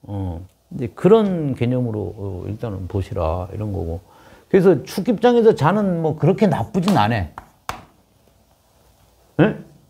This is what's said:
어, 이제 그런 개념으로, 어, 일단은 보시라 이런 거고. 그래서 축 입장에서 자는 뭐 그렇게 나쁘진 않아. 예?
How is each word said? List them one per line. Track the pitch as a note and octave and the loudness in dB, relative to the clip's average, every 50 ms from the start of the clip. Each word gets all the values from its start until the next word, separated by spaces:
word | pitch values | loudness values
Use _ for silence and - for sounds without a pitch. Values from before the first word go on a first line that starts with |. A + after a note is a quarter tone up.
| - | -12
어, | - G2+ G2+ F#2+ F2+ E2+ E2 F#2 - _ _ _ _ - | -10 -8 -6 -6 -6 -6 -10 -12 -16 _ _ _ _ -10
이제 | C#3 B2+ A2+ - | -8 -8 -8 -10
그런 | - - F3+ G#3+ A3+ G#3+ G3+ F#3 E3+ D#3 C#3+ B2+ | 0 4 6 6 6 4 2 -2 -2 -2 -4 -2
개념으로, | - B2 A#2 B2+ B2+ B2 A#2 G#2+ G#2 F#2+ F#2 F#2+ | -2 -2 -2 0 0 -2 -2 -2 -4 -6 -6 -8
어, | A2 G2 G2 F#2 F2+ F#2 F#2+ | -8 -8 -8 -8 -8 -8 -10
일단은 | G2+ A2 - A#2 G2+ F#2 F#2 F2+ | -8 -8 -8 -8 -8 -8 -10 -4
보시라 | - G2+ F#2 - - F#2+ E2+ D#2+ D#2+ F2+ F2+ F2+ - | -4 -4 -4 -4 -4 -4 -2 -2 -2 -4 -6 -8 -8
이런 | - G#2+ G#2+ G2+ | -8 -8 -6 -6
거고. | F#2 F2 E2 E2 E2+ - _ _ - - - - - _ _ | -6 -6 -6 -8 -8 -10 _ _ -20 -20 -20 -20 -20 _ _
그래서 | - G3 E3 G3 F3 B2+ - | 2 4 6 6 4 4 0
축 | - - - F3+ A#3+ | -8 -8 -6 -2 -2
입장에서 | A#3 F3 - B3 A#3+ A#3+ A3 A3 G3 | -2 2 2 4 4 6 6 4 4
자는 | C#3+ C3+ D#3 F#3 G#3+ G#3 G3 F3+ E3 | 4 2 2 2 2 0 0 -2 0
뭐 | E3 D#3+ D3+ | -2 -2 -2
그렇게 | D#3+ - D3+ F#3+ F#3 A3 G3 | 2 2 2 4 4 4 2
나쁘진 | - - A2+ - - G3 E3+ F#3+ G3 | 2 0 -2 -2 -2 -2 0 2 4
않아. | C3 G#2 G#2+ A#2+ G#2+ F#2 D#2 - - - _ _ _ _ - - - - _ _ _ _ _ _ _ _ _ _ _ _ _ _ _ _ _ _ _ _ _ _ _ _ _ _ _ _ _ _ - | 4 4 2 2 -2 -2 -4 -8 -16 -20 _ _ _ _ -14 -14 -14 -16 _ _ _ _ _ _ _ _ _ _ _ _ _ _ _ _ _ _ _ _ _ _ _ _ _ _ _ _ _ _ 2
예? | D#3+ G#3+ - - - - - _ _ _ | 2 2 2 -4 -14 -20 -20 _ _ _